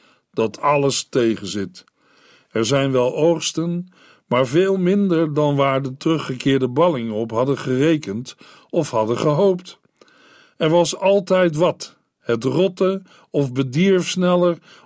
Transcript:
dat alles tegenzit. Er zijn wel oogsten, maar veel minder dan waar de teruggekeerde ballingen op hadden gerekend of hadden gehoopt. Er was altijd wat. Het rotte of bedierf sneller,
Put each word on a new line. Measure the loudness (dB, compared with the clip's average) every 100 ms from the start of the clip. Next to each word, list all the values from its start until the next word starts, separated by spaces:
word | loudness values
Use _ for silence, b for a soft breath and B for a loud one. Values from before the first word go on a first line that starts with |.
| b b b
dat | -4 -4 -2
alles | 0 2 0 -2 -2
tegenzit. | 0 0 0 -6 -8 -8 -12 -20 b b b b b b
Er | -4
zijn | 0 0 2
wel | 0 0 2
oogsten, | 0 0 -2 -4 -4 -4 -8 b b b b
maar | 0 2
veel | 2 2 2
minder | 2 2 2 0 0
dan | 0 0 2
waar | 2 0
de | -4 -4
teruggekeerde | -2 -2 -4 -4 0 0 0
ballingen | 0 0 0 -4
op | -6 -4
hadden | -2 -2 -2
gerekend | -2 0 2 0 -2 -10 -10 -16 B B B
of | -4 -2
hadden | -2 -2 0
gehoopt. | 0 2 2 0 -6 -20 _ _ b b b b b b
Er | 2
was | 2 2 0
altijd | 2 2 2 2 2 2
wat. | 0 0 -8 _ _ _
Het | -4 -2
rotte | 0 0 0 0 -2 -2 -8 b b
of | -2 -2
bedierf | -2 -2 2 2 2 0
sneller, | 0 2 2 2 0 B B